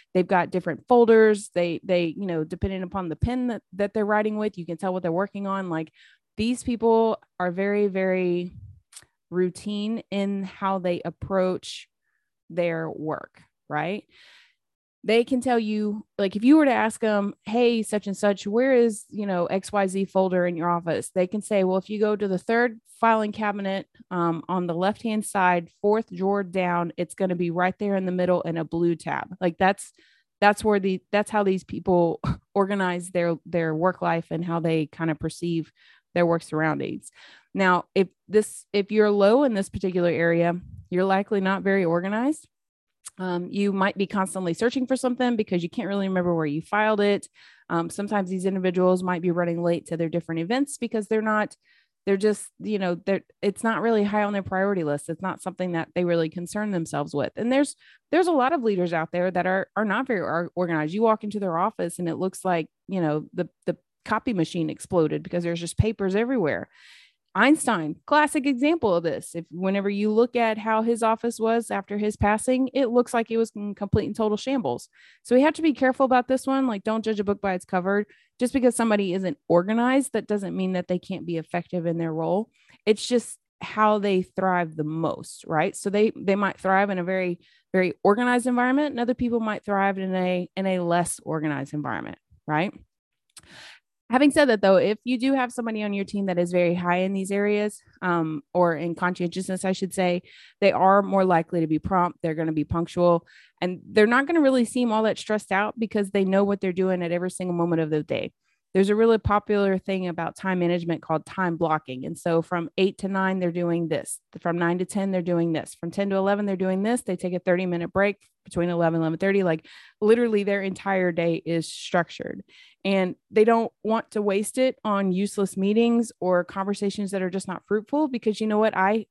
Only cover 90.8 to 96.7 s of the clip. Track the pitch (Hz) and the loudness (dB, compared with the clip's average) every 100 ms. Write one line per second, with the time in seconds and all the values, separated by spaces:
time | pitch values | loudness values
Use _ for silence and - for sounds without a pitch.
90.8 | 170 170 175 - - 156 151 139 139 151 | 2 0 0 -6 -6 -4 -2 -4 -4 -6
91.8 | 135 95 57 - _ _ - 156 180 - | -6 -6 -8 -14 _ _ -4 -2 -2 -6
92.8 | - _ _ _ _ - - - - - | -20 _ _ _ _ -20 -20 -20 -20 -20
93.8 | _ _ - 247 294 311 285 214 196 185 | _ _ -2 4 4 6 4 4 6 6
94.8 | 165 220 240 247 262 269 247 240 226 214 | 4 0 -2 0 2 0 0 -4 -4 -4
95.8 | 214 202 196 202 196 175 175 180 175 | -2 -4 -4 -4 0 0 2 2 2